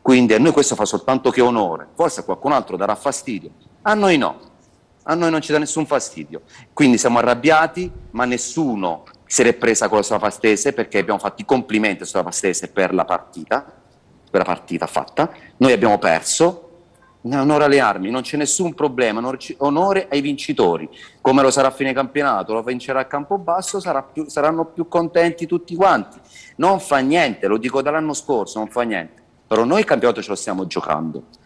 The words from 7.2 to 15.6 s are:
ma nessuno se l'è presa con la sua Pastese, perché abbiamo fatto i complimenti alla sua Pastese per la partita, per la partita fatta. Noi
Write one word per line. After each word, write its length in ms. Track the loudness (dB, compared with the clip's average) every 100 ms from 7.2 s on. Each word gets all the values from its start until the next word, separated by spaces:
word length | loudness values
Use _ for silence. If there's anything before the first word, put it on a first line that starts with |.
| 2 2 4 4 2 -2 -8 -10 -14
ma 120 | -4
nessuno 800 | -2 -2 -4 -2 -2 0 -2 -4 -10 _ _
se 160 | 2
l'è 100 | 2
presa 340 | 4 2 2 2
con 100 | 2
la 40 |
sua 160 | 0 -2
Pastese, 540 | -2 0 2 2 0
perché 240 | -4 -4 -2
abbiamo 220 | -2 -2
fatto 240 | -4 -8
i 20 |
complimenti 540 | -2 0 0 -2 -2 -4
alla 80 | -6
sua 160 | -4
Pastese 460 | -4 -2 -2 -4 -6
per 260 | -2 0
la 100 | 0
partita, 580 | 0 -4 -6 -18 -4 -4 -4 -20 _ _ _ _ _
per 100 | -2
la 60 | -2
partita 400 | -4 -6 -6 -4
fatta. 440 | -6 -6 -2 -4 -4 -20
Noi 140 | _